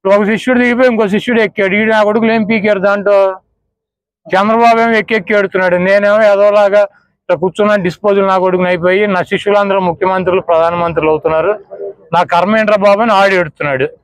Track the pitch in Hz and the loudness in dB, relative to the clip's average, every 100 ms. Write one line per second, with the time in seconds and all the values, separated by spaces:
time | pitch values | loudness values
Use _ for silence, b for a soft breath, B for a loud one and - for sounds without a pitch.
0 | 190 202 208 220 - 247 247 240 254 226 | 2 2 2 -2 0 0 0 2 0 0
1 | 208 202 240 233 214 - 196 208 220 220 | 0 -2 0 -2 -2 -2 -2 0 0 0
2 | 208 214 226 226 202 226 208 202 196 202 | 2 0 0 0 -2 -2 0 0 0 0
3 | 196 202 196 190 _ _ _ _ _ _ | 0 2 0 -4 _ _ _ _ _ _
4 | _ _ - 185 202 226 233 226 233 220 | _ _ -4 -2 0 2 2 2 2 0
5 | - 220 185 208 190 190 185 180 185 202 | -2 -6 -2 -2 -2 -2 0 0 2 2
6 | 202 214 214 196 208 208 202 202 202 _ | 2 2 2 4 2 2 2 2 0 _
7 | _ _ - 170 180 - 208 208 180 - | _ _ -6 -4 -2 -2 0 0 -2 -2
8 | 208 196 196 190 185 180 180 180 180 190 | 0 0 0 0 0 0 -2 0 0 0
9 | 208 185 156 196 202 202 202 196 180 165 | 0 -2 -4 -4 0 0 0 0 -2 -2
10 | 185 185 180 170 170 165 165 175 170 160 | -2 -2 -2 -2 0 0 0 -2 -4 -2
11 | 156 156 160 160 175 208 - - - - | -2 -2 0 -2 -2 -4 -10 -14 -14 -14
12 | - 170 180 170 185 220 214 214 202 202 | -4 -2 0 0 0 0 0 2 2 2
13 | 233 196 196 190 160 _ 147 131 147 - | 2 2 2 0 -2 _ -4 -2 -4 -6